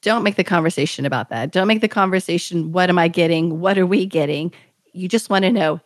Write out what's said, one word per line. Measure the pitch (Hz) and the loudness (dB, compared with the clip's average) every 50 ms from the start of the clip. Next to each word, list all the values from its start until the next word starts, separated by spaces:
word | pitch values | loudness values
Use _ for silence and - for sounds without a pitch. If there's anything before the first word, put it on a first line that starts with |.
don't | - 208 220 233 202 | -2 0 0 2 2
make | 208 202 | 0 0
the | - 180 | 0 0
conversation | - 190 175 160 165 - - 139 - - - 135 | 0 0 2 2 0 0 0 -2 -4 -4 -4 -4
about | 143 131 123 - - | -2 -2 -4 -4 -4
that. | - 117 117 156 | -6 -6 -6 -2
Don't | - 190 190 208 | -2 0 2 2
make | 220 220 | 2 2
the | 226 208 | 0 0
conversation, | - 214 190 190 185 185 - - 170 175 - - 175 170 156 160 | 0 0 0 2 0 -2 -2 -2 -4 -4 -4 -4 -4 -4 -4 -2
"What | 160 185 180 180 | 0 0 2 2
am | 180 180 | 4 4
I | 165 170 | 2 2
getting? | 170 180 170 160 165 160 165 170 156 160 | 2 2 2 2 2 0 0 -2 -2 -2
What | 175 190 196 190 | 0 0 2 2
are | 185 | 2
we | 175 196 277 185 | 2 2 0 0
getting?" | 196 185 160 147 143 147 143 156 175 - - - _ _ _ _ _ _ | 0 0 -2 0 0 -2 -4 -4 -6 -8 -10 -18 _ _ _ _ _ _
You | 175 185 180 | -10 -6 -2
just | 226 226 - - | -2 -2 -2 0
wanna | 202 190 190 185 | 0 2 2 2
know, | 240 170 160 156 160 165 - | 2 2 2 0 -2 -4 -8